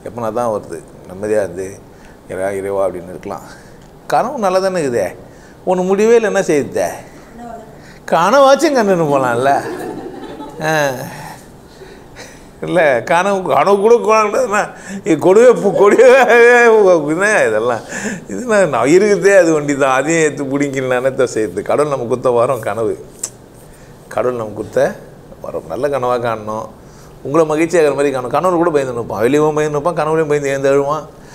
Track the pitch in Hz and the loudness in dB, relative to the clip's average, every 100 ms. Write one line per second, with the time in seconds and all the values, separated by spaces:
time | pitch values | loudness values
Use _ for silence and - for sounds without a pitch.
0 | - 107 113 107 120 104 - 82 73 - | -14 -8 -6 -4 -4 -4 -8 -16 -18 -20
1 | - 92 107 107 95 85 95 101 - - | -18 -10 -2 -2 -2 -6 -10 -12 -20 -20
2 | - - - 92 95 98 98 98 98 90 | -20 -20 -14 -6 -6 -4 -4 -2 -2 -4
3 | 87 85 98 87 - - - - - - | -12 -14 -12 -12 -14 -20 -20 -20 -20 -20
4 | - 147 202 285 202 185 190 185 143 117 | -4 -2 -2 -4 -2 0 -2 -2 -2 -2
5 | 92 - - - - - - 185 185 196 | -4 -6 -20 -20 -20 -14 -4 -2 0 0
6 | 214 233 220 190 185 151 123 - 87 80 | 4 4 2 -2 0 0 0 -4 -4 -6
7 | - - - - 240 - - - - - | -16 -20 -20 -20 -18 -18 -20 -20 -20 -20
8 | - 170 175 269 269 277 311 269 202 185 | -4 0 2 4 6 6 2 2 2 0
9 | 160 139 131 117 135 135 - - - - | 2 0 0 0 0 0 -2 -10 -10 -12
10 | - - - - - - 156 160 143 127 | -14 -14 -16 -16 -16 -8 -2 0 0 -4
11 | 135 - - - - - - - - - | -10 -14 -16 -18 -20 -20 -20 -20 -20 -20
12 | - - - - - - 156 170 156 123 | -20 -20 -20 -20 -20 -14 -4 2 2 2
13 | 113 170 185 196 180 131 160 202 208 240 | 0 0 0 -2 0 0 2 2 4 2
14 | 196 220 214 208 254 202 170 - - 196 | 4 2 2 -2 -2 -2 -4 -8 -14 -10
15 | - 160 156 196 247 202 190 170 202 214 | -2 0 4 6 6 4 2 4 4 6
16 | 254 262 240 233 233 240 240 220 196 175 | 6 6 6 6 6 6 6 6 6 4
17 | 147 165 202 208 127 107 117 117 - - | 2 -2 0 2 2 0 -2 -4 -6 -10
18 | 214 196 - 98 247 214 180 127 123 175 | -8 -10 -10 -10 -2 0 2 2 4 4
19 | 208 202 185 196 170 156 147 139 139 131 | 4 2 4 4 4 2 0 0 0 0
20 | 139 165 156 135 139 139 143 135 131 127 | 0 0 0 -2 -6 -4 -4 -4 -2 -2
21 | 131 131 123 117 107 90 95 120 151 139 | -2 -2 -2 -2 -4 -6 -4 -2 0 -2
22 | 120 120 131 120 123 127 110 104 110 92 | -4 -2 0 0 0 -2 -4 -4 -4 -6
23 | - - - - - - - - - - | -10 -14 -16 -16 -20 -20 -20 -20 -20 -20
24 | - - 120 123 110 104 104 - 147 214 | -12 -4 -4 -4 -8 -10 -6 -2 -2 -4
25 | - - - - - 82 78 85 143 139 | -18 -20 -20 -18 -12 -12 -10 -6 -4 -2
26 | 123 123 120 110 107 110 110 - - - | -2 -2 -2 -6 -6 -10 -10 -16 -20 -20
27 | - - - 147 156 151 165 175 151 139 | -20 -16 -4 0 0 0 0 2 2 2
28 | 143 131 123 143 175 175 170 151 135 120 | -2 -2 -4 -2 0 0 2 0 -2 -6
29 | 113 107 117 147 151 151 151 147 147 165 | -6 -2 2 2 2 0 -2 -2 -2 -2
30 | 151 160 156 147 139 139 139 139 139 151 | -2 0 0 0 -2 -2 2 2 2 -4
31 | 147 - - | -6 -20 -20